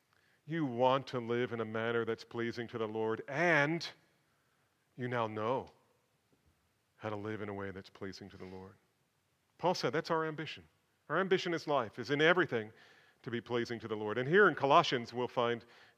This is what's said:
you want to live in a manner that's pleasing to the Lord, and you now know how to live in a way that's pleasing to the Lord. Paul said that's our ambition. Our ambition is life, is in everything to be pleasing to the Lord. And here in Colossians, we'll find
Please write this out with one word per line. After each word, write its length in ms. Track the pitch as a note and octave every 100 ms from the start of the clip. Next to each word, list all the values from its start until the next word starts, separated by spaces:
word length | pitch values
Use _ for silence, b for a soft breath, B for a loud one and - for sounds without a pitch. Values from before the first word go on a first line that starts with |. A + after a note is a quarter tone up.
| _ _ _ _ -
you 200 | E3 C#3+
want 400 | A#2 B2+ C3+ C3
to 100 | B2+
live 340 | A#2 A#2+ B2
in 80 | A#2
a 40 |
manner 400 | A2 A2 A2+ A#2
that's 200 | A2+ A2+
pleasing 440 | - A#2 A#2 A#2 A2+
to 100 | A#2+
the 80 | A2
Lord, 360 | A2 A2 A2+ -
and 560 | C#3 F3 D#3 C#3+ E3 - - _ _ _ _ _ _ _ _ _ -
you 120 | B2
now 180 | B2 A2
know 440 | G#2+ A2 B2+ F2+ _ _ _ _ _ _ _ _ _ _ _ _ _
how 120 | A2
to 60 | G#2
live 240 | G#2+ G#2+
in 80 | G#2
a 60 |
way 160 | G2 G2
that's 180 | F#2+ -
pleasing 380 | - G2 F#2 G2
to 60 | F#2
the 80 |
Lord. 300 | F#2 F#2 F#2+ G2 _ _ _ _ _ _ _ -
Paul 160 | E3+
said 180 | F3+ C3+
that's 180 | D3+ E3
our 160 | D#3+ D#3+
ambition. 380 | D#3 D#3 - D#2+ _ _ _ -
Our 100 | D#3
ambition 360 | F#3+ F3+ F3+
is 120 | E3 -
life, 320 | C#3 A2 -
is 120 | A#2+
in 100 | C#3+
everything 500 | D#3 F3+ D#3+ A#2 G#2+ - b b b b
to 80 | -
be 100 | A2+
pleasing 380 | G#2 A#2+ A#2 A2+
to 80 | A2+
the 80 |
Lord. 240 | G#2+ G#2+ G#2+
And 100 | B2+
here 200 | F#3+ G3
in 80 | C#3+
Colossians, 580 | C3+ D#3+ D#3 B2+ A#2
we'll 140 | A#2+ B2
find 360 | - A#2 A#2 - b b